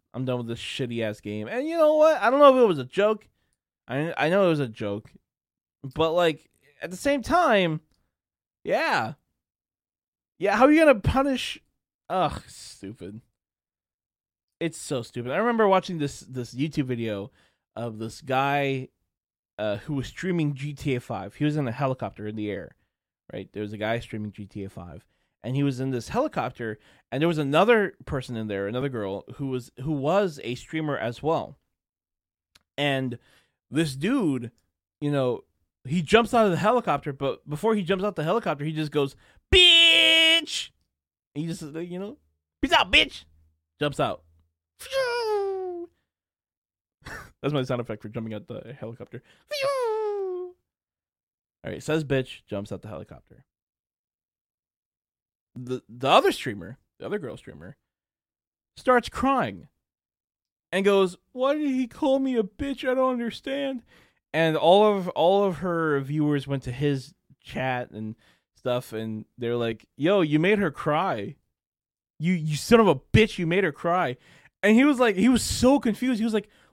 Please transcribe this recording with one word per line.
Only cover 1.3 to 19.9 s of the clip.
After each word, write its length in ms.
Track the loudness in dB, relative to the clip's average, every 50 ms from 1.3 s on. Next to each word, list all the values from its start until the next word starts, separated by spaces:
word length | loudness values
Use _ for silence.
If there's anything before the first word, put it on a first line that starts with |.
| -8 -8 -8 -6
And 180 | -6 -6 -4
you 100 | -2 0
know 180 | 2 4 4 6
what? 260 | 6 6 4 4 4
I 100 | 4 4
don't 100 | 6 8
know 160 | 8 8 10
if 60 | 8 6
it 60 | 4
was 100 | 4 0
a 60 | -4
joke. 440 | -4 0 2 2 2 2 -2 -6 _ _ _ _ _ _ _ _ _ _ _ _
I, 260 | -8 -6 -4 -4 -4 -2
I 120 | -2 0 2
know 180 | 4 4 4
it 40 | 4
was 100 | 4 2
a 80 | 0 -2
joke. 420 | -4 -6 -6 -4 -4 -6 -8 -12 -20 -20 _ _ _ _ _ _ _ _ _ _ _ _ -16 -10 -2
But, 180 | 0 0 2 2
like, 380 | 4 2 2 2 0 -6 _ _ _ _ _ _ _ -12
at 80 | -12
the 60 | -10
same 260 | -4 -2 0 0 0 0
time, 580 | 0 2 2 4 4 4 4 4 2 0 -2 -6 _ _ _ _ _ _ _ _ _ _ _ _ _ _ _ -4
yeah. 480 | -2 -2 0 0 0 0 0 0 -2 -6 -10 _ _ _ _ _ _ _ _ _ _ _ _ _ _ _ _ _ _ _ _ _ _ _ _
Yeah, 180 | -2 0 4
how 100 | 6 6
are 60 | 6 8
you 80 | 8
gonna 160 | 8 6 6
punish? 640 | 4 2 0 2 2 2 0 0 -2 -4 -8 -10 -12 -18 _ _ _ _ _ _ _ _ -6
Ugh, 320 | -2 0 0 0 -2 -6 -12
stupid. 720 | -16 -18 -20 -20 -20 -18 -14 -14 -14 -14 -14 -14 -14 -14 -16 -18 _ _ _ _ _ _ _ _ _ _ _ _ _ _ _ _ _ _ _ _ _ _ _ _ _ _ _
It's 180 | -8 -8 -6 -8
so 240 | -8 -6 -6 -6 -6
stupid. 280 | -8 -10 -10 -8 -4
I 60 | -2
remember 320 | -2 0 0 2 2 4 4
watching 300 | 4 4 2 0 -4 -4
this, 220 | -4 -4 -6 -10
this 340 | -16 -12 -10 -10 -10 -8 -6
YouTube 320 | -4 -4 -2 -2 -4 -4
video 440 | -2 -4 -4 -4 -4 -4 -6 -8 -10 -14 _ _ _ _ _ _ _ _
of 220 | -10 -8 -8 -8 -8
this 220 | -10 -10 -12 -12
guy, 680 | -8 -2 0 0 0 0 0 0 0 -2 -2 -4 -6 -10 _ _ _ _ _ _ _ _ _ _ _ _ _
uh, 200 | -6 -4 -4 -4
who 180 | -4 -6 -6